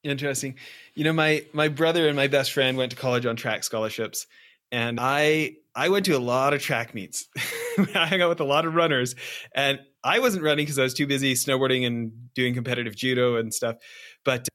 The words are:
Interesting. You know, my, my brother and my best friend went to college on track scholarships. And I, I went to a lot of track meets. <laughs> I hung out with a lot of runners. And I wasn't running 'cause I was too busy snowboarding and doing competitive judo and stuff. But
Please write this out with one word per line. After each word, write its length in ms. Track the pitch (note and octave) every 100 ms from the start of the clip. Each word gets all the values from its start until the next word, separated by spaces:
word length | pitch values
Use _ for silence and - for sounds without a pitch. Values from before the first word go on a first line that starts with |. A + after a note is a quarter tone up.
Interesting. 520 | D3 C#3 C#3+ C3+ C#3 B2+ - - - -
You 80 |
know, 100 | D3+
my, 320 | D#3+ D#3 D#3 -
my 140 | D3+ D#3
brother 400 | C#3+ D#3+ E3+ D#3
and 80 | C#3+
my 120 | C#3
best 240 | C#3 C3
friend 260 | - C3 C3
went 140 | B2+
to 60 | B2
college 280 | C3 B2 A#2+
on 80 | A#2
track 280 | B2 G#2
scholarships. 640 | - A2+ A2 - A2+ - - - - _ _
And 280 | B2 A#2 A#2
I, 580 | B2+ C#3+ D3+ D#3 D3+ - _ A#2
I 140 | D#3
went 160 | G3 G3
to 80 |
a 60 | C#3+
lot 340 | A#2+ B2 C3+
of 80 | C#3+
track 340 | - B2+ A#2 A2+
meets. 320 | F2+ - -
<laughs> 60 | - - A#4 A#4+ A#4
I 300 | F#3+ - E3
hung 140 | F#3+
out 80 | F3
with 100 | E3
a 60 | C#3
lot 200 | C#3+ E3
of 80 |
runners. 420 | E3 E3 C3+ B2 B2+ - - -
And 260 | - C#3 C#3 - _
I 140 | B2+ G3+
wasn't 240 | B3+ F#3+
running 220 | D3+ D3 D3+
'cause 140 | C3+
I 40 |
was 120 | C3 B2+
too 100 | C#3+
busy 280 | C#3 C3+ B2+
snowboarding 500 | - C3 C3 C3 B2
and 260 | A#2 A2+ A2+ A#2+
doing 220 | - B2+ B2
competitive 400 | A#2+ B2 A#2 G2+
judo 400 | C3 B2 B2 A#2
and 180 | A2+
stuff. 220 | - A#2 A2+ - - - - -
But 220 | B2+ B2